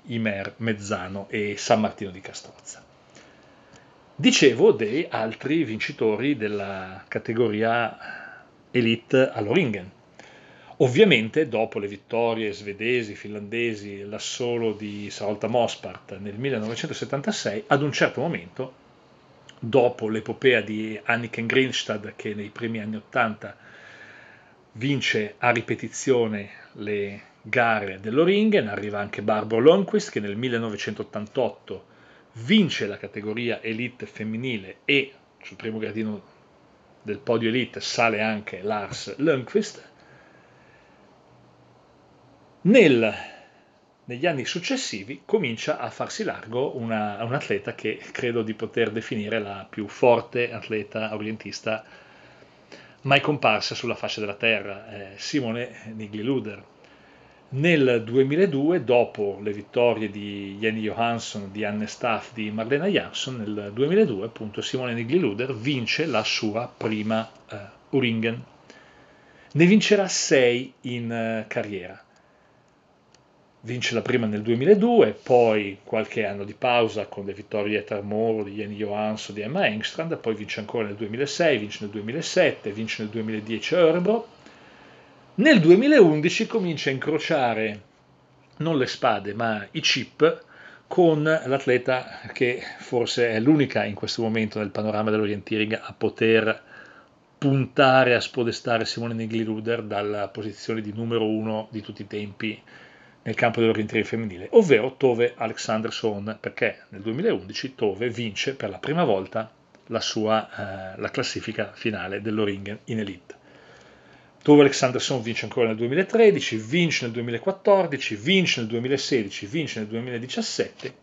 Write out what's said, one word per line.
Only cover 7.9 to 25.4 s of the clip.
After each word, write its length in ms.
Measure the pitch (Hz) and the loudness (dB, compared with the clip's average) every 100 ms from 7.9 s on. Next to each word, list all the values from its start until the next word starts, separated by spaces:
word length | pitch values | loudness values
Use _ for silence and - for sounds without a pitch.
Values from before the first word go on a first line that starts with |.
| - - - - - - _ _ | -6 -16 -14 -16 -20 -20 _ _
Elite 600 | 123 113 117 - 131 131 | 2 2 2 2 4 4
all'O-Ringen. 600 | 117 104 156 135 101 92 - _ - - - - - - - | 0 0 2 2 -2 -8 -20 _ -20 -20 -20 -20 -20 -8 0
Ovviamente, 720 | 131 131 214 123 110 151 156 | 4 6 8 6 4 0 0
dopo 300 | 110 113 113 | 0 -2 -2
le 80 | 101 | -6
vittorie 640 | 101 - 117 117 113 110 | -8 -4 0 0 0 -4
svedesi, 640 | 98 101 98 113 123 107 95 | -6 -10 -6 -2 0 -2 -10
finlandesi, 880 | 104 104 101 117 117 104 101 98 | -12 -10 -8 -4 -4 -4 -10 -12
l'assolo 720 | 101 104 - - 123 117 113 | -10 -10 -8 -6 -4 -2 -2
di 360 | 104 107 104 104 | -4 -8 -10 -10
Sarolta 380 | - 104 104 107 | -8 -6 -4 -2
Mospart 720 | 120 113 - 90 92 - 95 | 0 0 -2 -12 -14 -16 -14
nel 160 | 104 101 | -12 -6
millenovecentosettantasei, 1300 | 139 117 107 117 156 120 113 139 175 202 110 104 - | -4 -4 -4 -6 -8 -8 -6 -4 -4 -4 -4 -4 0
ad 140 | 143 | 0
un 100 | 147 | 2
certo 300 | - 156 - | 2 0 0
momento, 520 | 160 127 87 - 131 - _ _ _ _ _ _ - - | -4 -6 -8 -10 -12 -12 _ _ _ _ _ _ -20 -12
dopo 480 | 117 131 120 - 110 | 0 4 4 2 -4
l'epopea 540 | 110 107 107 135 117 | -4 -6 2 4 4
di 360 | 104 107 110 107 | 2 -6 -6 -6
Anniken 440 | - 117 117 117 113 | -2 -2 -2 -6 0
Grimstad, 640 | 127 131 - - 107 101 - | 2 2 -2 -4 -6 -8 -10
che 180 | 110 | -8
nei 160 | 104 104 | -8 -10
primi 300 | - 117 113 | -8 -8 -6
anni 180 | 107 107 | -8 -10
ottanta 600 | - 131 113 107 104 - - - - - - - - - - _ _ | -4 -2 0 -2 -12 -18 -20 -20 -20 -20 -20 -20 -20 -20 -20 _ _
vince 600 | 110 135 139 - 110 104 | -6 -2 0 0 -2 -2
a 100 | - | 0